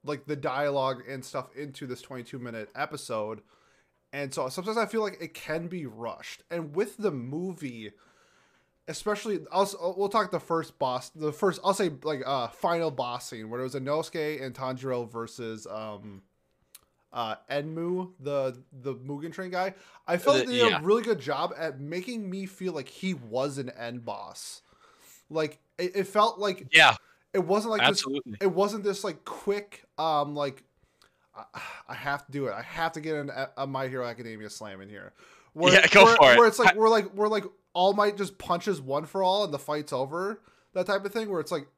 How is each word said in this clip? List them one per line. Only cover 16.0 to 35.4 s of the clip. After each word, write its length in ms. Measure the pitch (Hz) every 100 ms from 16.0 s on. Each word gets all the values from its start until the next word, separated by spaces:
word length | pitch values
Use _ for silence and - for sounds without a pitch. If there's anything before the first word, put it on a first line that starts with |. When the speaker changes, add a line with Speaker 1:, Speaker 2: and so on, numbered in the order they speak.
| 107 98 _ _ _ _ _ - _ _ _
Speaker 1:
uh, 240 | - 113 107 _
Enmu, 600 | 143 151 160 170 180 180 185
the, 360 | 135 143 131 123 - 135
the 140 | 131
Mugen 380 | 123 131 143 165
Train 180 | 160 185
guy. 220 | 180 190 190 - - -
I 100 | 175
felt 200 | 277 277
Speaker 2:
The, 20 |
Speaker 1:
like 60 | 254
they 100 | 247
did 120 | 233
Speaker 2:
yeah. 80 | 175
Speaker 1:
a 40 |
really 200 | 160 226
good 160 | 226 190
job 340 | 127 139 175 160
at 240 | 160 131
making 480 | 143 180 214 233 196
me 160 | 190
feel 260 | 190 - 185
like 160 | 160 127
he 260 | - 185
was 440 | 160 117 123 139 139
an 140 | 123
end 340 | - 117 123
boss. 560 | 117 101 92 - - - _ _ _ _ - - _
Like, 300 | 156 156 - _ -
it, 180 | 180
it 120 | 196 190
felt 320 | 208 220 190
like 280 | 202 185 131
Speaker 2:
Yeah. 240 | 160 147 110 _ _ _
Speaker 1:
it 100 | 196
wasn't 280 | 165 202 226
like 100 | 214
Speaker 2:
Absolutely. 500 | 127 190 131 139 -
Speaker 1:
this, 60 | 202
it 120 | 196
wasn't 320 | 175 202 214
this, 180 | 202 190
like, 220 | 202 156
quick, 580 | - - - 202 202 - _ -
um, 360 | 160 151 147
like, 300 | 147 143 135 _ _ _ _ _ _ _
I, 260 | - - - - - -
I 40 |
have 320 | 123 139 143
to 60 | -
do 160 | 139 127
it. 60 |
I 80 | 101
have 320 | 120 - 165
to 80 | 165
get 140 | 156
an, 160 | 151 139 131 139 -
a 100 | 135
My 200 | 135 131
Hero 180 | 127
Academia 440 | 120 117 113 107 107
slam 320 | - 107 95
in 80 | 98
here. 240 | 104 95 _ - -